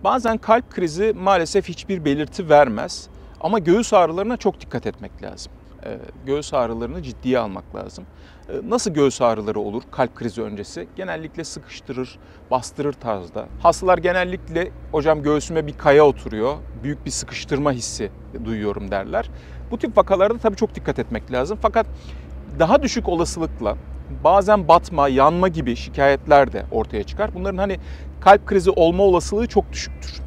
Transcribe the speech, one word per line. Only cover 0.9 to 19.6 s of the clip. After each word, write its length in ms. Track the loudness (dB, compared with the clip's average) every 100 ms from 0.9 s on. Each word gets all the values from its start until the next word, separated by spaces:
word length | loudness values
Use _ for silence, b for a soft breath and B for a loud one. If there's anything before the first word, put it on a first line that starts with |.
| -2 -2
maalesef 560 | 0 2 2 2 -2 -2
hiçbir 360 | -12 -6 -4 0
belirti 440 | -2 -2 -6 6
vermez 600 | 6 6 2 -6 -10 -16 B B B
ama 180 | -2 -2
göğüs 340 | 2 2 4
ağrılarına 440 | 4 4 0 -4 -2
çok 240 | -2 -4
dikkat 260 | -10 -8 -8
etmek 360 | -10 -16 -14
lazım. 280 | -16 -14 -20 -20 -20 -16 -14
Ee, 120 | -12 -14 -16 -4
göğüs 280 | -4 -2
ağrılarını 500 | -2 -2 -4 -8 -10
ciddiye 360 | -12 -8 -2 0
almak 360 | -2 -8 -14 -14
lazım. 300 | -14 -16 -20 b b b b
Ee, 40 | -12 -4
nasıl 220 | -2 -2
göğüs 300 | 2 2 2
ağrıları 380 | 0 0 -4 -4
olur 240 | -6 -8 -10
kalp 240 | -4 -4 -4
krizi 260 | -10 -6
öncesi? 460 | -8 -8 -12 -12 -14 -12
Genellikle 480 | -10 -10 -10 -12
sıkıştırır, 760 | -12 -14 -16 -20 -12 -10 -10 -12 B B -4
bastırır 420 | -4 -4 -6 -6
tarzda. 520 | -6 -6 -6 -6 -12 -12 0
Hastalar 340 | 2 2 2 2
genellikle, 760 | 2 0 -2 -6 -6 -4 -4 -8 -6
"Hocam 320 | -2 0 0
göğsüme 440 | 2 -2 -2 -4 -6
bir 100 | 0
kaya 280 | 6 8 8
oturuyor, 500 | 4 -6 -4 -4 -4 -12 -10
büyük 220 | -8 -8 -8
bir 60 |
sıkıştırma 600 | -10 -10 -12 -4 -2 0
hissi 400 | -2 -6 -8 -8 -8 -16 -12 -6
duyuyorum." 460 | -4 -4 -4 -6
derler. 380 | -6 -4 -6 -6 B B B